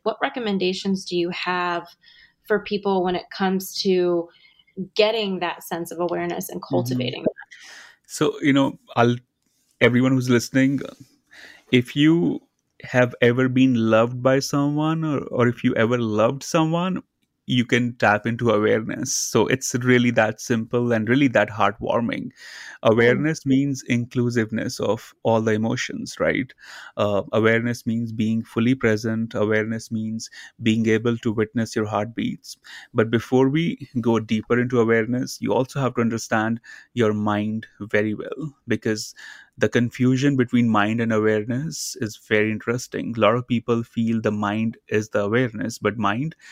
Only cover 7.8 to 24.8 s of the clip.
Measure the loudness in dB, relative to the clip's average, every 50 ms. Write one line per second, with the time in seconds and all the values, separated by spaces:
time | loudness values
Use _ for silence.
7.8 | -20 -20 -20 _ _ -12 -4 -2 -2 -2 -2 0 0 2 4 4 2 0 -2 -8
8.8 | _ _ 0 2 2 2 2 -2 _ _ _ _ _ _ _ _ _ _ _ 2
9.8 | 4 4 6 4 4 4 2 2 2 4 2 2 2 2 0 2 2 2 2 -2
10.8 | -6 -8 -14 -16 -20 _ _ _ _ _ -20 -20 -20 -20 -20 -16 _ 2 2 2
11.8 | 2 2 0 2 4 4 4 4 2 0 -2 -4 _ _ _ _ _ _ _ _
12.8 | -12 -2 2 2 2 2 2 2 4 4 4 4 2 2 4 4 4 4 4 4
13.8 | 4 4 4 4 4 2 0 0 2 2 2 2 0 0 -2 0 0 0 0 0
14.8 | 0 0 -2 -2 -2 -2 -4 -4 -6 -4 0 2 2 2 2 0 -2 0 2 2
15.8 | 2 2 2 0 0 0 2 2 2 2 2 -2 -8 -2 0 0 0 2 0 -2
16.8 | -2 -2 -4 -6 -8 _ _ _ _ _ _ _ _ -2 0 0 2 2 2 0
17.8 | 0 0 -2 2 4 4 4 4 2 -2 -4 0 2 2 2 4 4 2 2 0
18.8 | 0 -4 -6 -6 -6 -6 -4 -6 -4 0 2 2 2 2 0 -2 -2 -6 -6 -2
19.8 | 2 4 4 4 4 2 2 2 0 0 0 -6 -4 -2 -2 -2 -2 -2 -2 -2
20.8 | 0 0 0 0 2 2 2 4 2 4 4 2 2 2 0 0 0 0 0 -2
21.8 | -4 -2 -2 0 0 -2 -4 -6 -8 -10 -14 _ -20 -20 -20 -18 -18 -18 -12 0
22.8 | 2 4 4 6 6 4 4 2 0 -2 -2 -4 0 0 2 2 2 0 -4 -6
23.8 | -4 -2 -2 -2 -2 -2 -2 -2 0 0 0 0 -2 -2 -4 -6 -6 -6 -6 -4